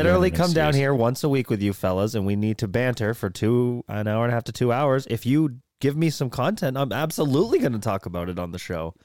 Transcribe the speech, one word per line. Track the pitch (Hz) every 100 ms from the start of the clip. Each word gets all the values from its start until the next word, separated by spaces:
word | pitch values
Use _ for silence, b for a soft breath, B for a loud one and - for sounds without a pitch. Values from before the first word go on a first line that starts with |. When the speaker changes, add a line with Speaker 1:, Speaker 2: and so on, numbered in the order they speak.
| 170
Speaker 1:
argument | 180 180
and | 160
Speaker 2:
come | 175
down | 160 151
Speaker 1:
excuse. | 139
Speaker 2:
here | 139
once | 135 117 131
a | 156
week | 139 117
with | 107
you | 101
fellas, | 95 92 92 107
and | 113
we | 98 101
need | 107 110
to | 107
banter | 117 127 117 107
for | 113 101
two, | - 107 123 123 120 -
an | 104 107
hour | 110
and | 120
a | 117
half |
to | -
two | - 123
hours. | 120 143 131 -
If | 117 120
you | 143 156 123 _ -
give | 147 147
me | 165
some | - 131
content, | 117 135 214 147 131
I'm | 139
absolutely | 104 160 175 151 135 226 381
gonna | 151 113
talk | 107 98 -
about | 87 87
it | 87
on | 87
the | 87
show. | - 85 82 -